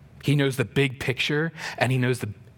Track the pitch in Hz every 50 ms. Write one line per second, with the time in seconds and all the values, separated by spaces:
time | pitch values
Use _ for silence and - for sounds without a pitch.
0 | - - - - - - 143 147 139 139 131 - 120 - - 139 139 135 123 -
1 | - - 127 - - - 151 147 160 165 - - - - - - - 120 131 127
2 | 123 123 127 - - 107 - - - - -